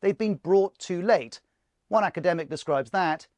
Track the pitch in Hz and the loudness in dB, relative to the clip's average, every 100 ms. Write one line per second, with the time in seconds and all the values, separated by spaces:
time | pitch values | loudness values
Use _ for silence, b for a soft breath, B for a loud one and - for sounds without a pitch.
0 | 196 - 214 180 165 196 190 - - 180 | -2 0 -2 -2 2 4 2 -4 -8 -4
1 | 196 196 117 - _ _ _ _ - 214 | 2 0 0 -16 _ _ _ _ -2 0
2 | 190 - 170 170 147 151 - 139 131 190 | 0 0 0 0 -2 -8 -2 -2 0 -2
3 | 170 160 - | 0 -2 -8